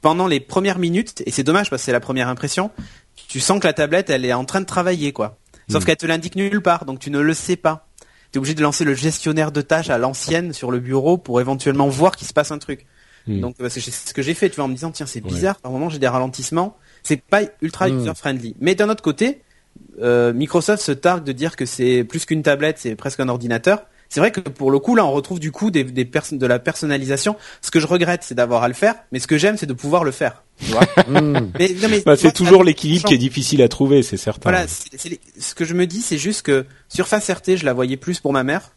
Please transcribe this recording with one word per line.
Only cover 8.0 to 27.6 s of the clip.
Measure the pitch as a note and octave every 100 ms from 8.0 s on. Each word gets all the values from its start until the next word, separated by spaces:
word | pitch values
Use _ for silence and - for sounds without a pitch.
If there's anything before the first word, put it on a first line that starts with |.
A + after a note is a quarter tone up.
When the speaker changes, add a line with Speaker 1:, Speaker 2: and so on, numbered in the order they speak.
| - _ _
Speaker 1:
T'es | C#3
obligé | C3+
de | D#3
lancer | D3+ C#3+
le | D#3
gestionnaire | C3+ D3 D#3+ E3 D#3 D#3
de | D3
tâches | C#3 D#3+ D#3+
à | B2+
l'ancienne | B2+ C3 - E3 F3
sur | C#3+ B2+
le | B2
bureau | B2 C3+ C#3 F3+
pour | - A#2+
éventuellement | B2 C3+ C#3+ C#3 C#3+
voir | C3 E3+ -
qu'il | -
se |
passe | - D3
un | D3+
truc. | - C#3 _ _ _ _ -
Speaker 2:
Hmm. | G2+
Speaker 1:
Donc, | B2 B2+
parce | B2
que | B2
c'est | A#2+
ce | - -
que | -
j'ai | C3+
fait, | E3 G3
tu | -
vois, | C#3
en |
me |
disant, | B2+ E3
tiens, | D#3 C#3+
c'est | A#2
Speaker 2:
Ouais. | G#2+
Speaker 1:
bizarre, | F2+ F#3 G3
par | B2+
moment | C3 E3
j'ai | D3+
des | C3
ralentissements. | B2 B2+ B2 B2+ E3 F#3 - _ _
C'est | - D3
pas | _ G3+ G#3 -
ultra | D#3+ - F#3+
Speaker 3:
Hmm. | C3
Speaker 1:
user-friendly. | A#2 - D3 C3 A#2 -
Mais | C#3+ F#3
d'un | G#3
autre | G#3+
côté, | - C#3+ A3+ C#4+ _ _ _ - - -
euh, | A#2+ A#2+ A#2+
Microsoft | A#2+ D3 F3 D#3+ G#3
se | -
targue | C#3 F3 F3+
de | D3
dire | B2+ D#3 -
que | B2
c'est | - B2 B2
plus | A2+ E3
qu'une | - D#3
tablette, | D3+ C#3+ D3+ D#3
c'est | B2
presque | A2 C#3 C3
un | C3
ordinateur. | A#2+ A#2 A2+ F3 G#3 - _ _
C'est | -
vrai | F#3+
que | A3
pour | F3 C3 C3+
le | C#3
coup, | C3+
là, | A#3+
on | F3
retrouve | C#3 C#3 F#3
du | D#3
coup | C#3 G#3+
des, | E3
des | B2+ B2+ B2
perso-, | D#3 - D3
de | B2
la | B2
personnalisation. | D#3+ D#3+ D#3 C#3 C3 C#3 - G#3+ - -